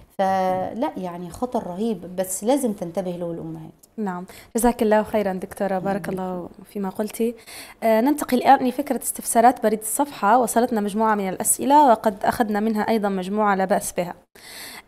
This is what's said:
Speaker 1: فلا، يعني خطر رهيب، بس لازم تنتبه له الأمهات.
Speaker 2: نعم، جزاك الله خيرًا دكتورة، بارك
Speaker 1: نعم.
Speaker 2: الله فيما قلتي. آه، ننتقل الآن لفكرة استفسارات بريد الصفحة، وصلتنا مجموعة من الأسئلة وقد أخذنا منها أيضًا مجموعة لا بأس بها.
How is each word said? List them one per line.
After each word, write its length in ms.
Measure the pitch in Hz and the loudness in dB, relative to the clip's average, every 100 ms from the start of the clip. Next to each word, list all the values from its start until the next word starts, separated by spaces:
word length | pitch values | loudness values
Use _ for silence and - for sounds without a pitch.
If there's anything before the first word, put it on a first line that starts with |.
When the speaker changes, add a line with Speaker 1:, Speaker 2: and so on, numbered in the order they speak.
| - - | -12 -2
Speaker 1:
فلا، 760 | 190 190 185 185 185 214 311 208 | 0 2 0 0 -4 -4 -4 -4
يعني 320 | 185 175 180 | -8 -8 -12
خطر 380 | - 247 240 185 | -8 -4 -4 -6
رهيب، 480 | 175 226 190 175 180 | -4 -4 -4 -6 -6
بس 280 | 185 - | -6 -4
لازم 300 | 208 277 247 | 0 0 0
تنتبه 380 | 202 170 196 180 | -4 -6 -6 -6
له 200 | 175 170 | -6 -6
الأمهات. 400 | 170 160 160 160 - - - | -8 -10 -12 -14 -20 -16 -8
Speaker 2:
نعم، 280 | 202 180 185 - - 226 | -6 -6 -12 -18 -8 0
جزاك 280 | 233 233 | 0 2
الله 200 | 214 214 | 2 2
خيرًا 300 | 208 220 196 | 2 -2 -2
دكتورة، 460 | 185 190 - 190 190 | -4 -8 -4 -4 -2
بارك 300 | 196 196 170 | -2 -4 -4
Speaker 1:
نعم. 100 | 185 | -6
Speaker 2:
الله 300 | 185 180 170 - 190 | -6 -8 -10 -16 -12
فيما 240 | 208 190 | -8 -6
قلتي. 460 | 185 214 - 226 233 - - - - | -4 -6 -2 -4 -4 -14 -18 -18 -2
آه، 180 | 226 220 | 2 4
ننتقل 360 | 262 294 - 247 | 4 2 0 2
الآن 300 | - 269 254 | 6 6 4
لفكرة 360 | 247 285 233 | -2 0 0
استفسارات 600 | - - - 233 233 254 | 0 -6 0 6 6 6
بريد 160 | 214 214 | 2 0
الصفحة، 580 | - - 285 - 202 247 | -2 -2 -2 0 4 4
وصلتنا 440 | 233 233 247 220 | 4 2 2 0
مجموعة 340 | 208 202 220 208 | -2 0 2 2
من 140 | 190 | -2
الأسئلة 580 | - - - 240 294 277 | -2 -2 0 4 8 8
وقد 380 | 220 226 196 - | 6 2 0 0
أخذنا 340 | - 214 208 | 0 0 0
منها 300 | 220 214 - | 0 0 0
أيضًا 200 | 226 202 | 0 0
مجموعة 460 | 190 180 214 208 190 | -2 -2 0 2 2
لا 100 | 190 | 2
بأس 260 | 190 - | 0 -2
بها. 240 | - 175 - _ - - - - - | -6 -6 -10 _ -20 -20 -18 -16 -12